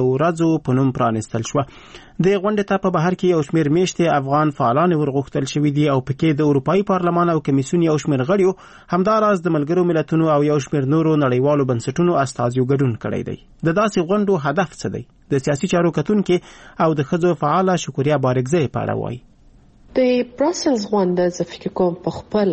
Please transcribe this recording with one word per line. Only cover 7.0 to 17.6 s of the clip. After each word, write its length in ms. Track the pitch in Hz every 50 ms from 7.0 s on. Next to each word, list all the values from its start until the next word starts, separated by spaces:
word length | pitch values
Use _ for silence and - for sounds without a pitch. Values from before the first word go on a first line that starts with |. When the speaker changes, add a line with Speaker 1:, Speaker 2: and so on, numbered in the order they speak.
| 175 175 170 170 175 170 165
Speaker 1:
او 40 | 156 - -
کمیسیون 340 | 139 139 135 - - 175 165
یو 140 | 160 151 147 -
شمیر 180 | 160 147 127 127
غړیو، 320 | 139 196 202 180 196 185 - - - - - - - 180
همداراز 440 | 175 190 208 220 220 214 208 208 180
د 140 | 165 175 165 151
ملګرو 300 | 147 143 170 180 180 175
ملتونو 400 | 165 156 151 - 165 160 160 160 151
او 40 | 143 147 151
یو 100 | 147 151 135
شمیر 240 | - - 147 131 131 151
نورو 240 | 160 160 160 156 151 143
نړیوالو 440 | 127 123 123 131 143 147 143 135 127
بنسټونو 480 | 123 117 - 143 135 - 175 175 175 143 139
استازیو 460 | 131 - - 120 123 120 131 127 127
ګډون 260 | 139 135 139 127 113 110 -
کړی 180 | 110 101 95 90 95
دی. 100 | 98 - - - - - - 160
د 20 | 165 202
داسې 200 | 220 214 - 190 170 160
غونډو 240 | 196 208 208 196 196 165 139 147
هدف 220 | 143 190 185 - - -
څه 80 | - 107 -
دی؟ 80 | 113 123 - - _ _ -
د 140 | 143 135 -
سیاسي 220 | 156 143 143 - 180
چارو 280 | 180 175 170 170 - 160
کتونکي 420 | 147 - 208 208 185 - 175 175 - - - - - - - - 165
او 60 | 160 160
د 80 | 151 143 -
ښځو 300 | 180 170 165 180 165 - 160
فعاله 300 | 147 156 180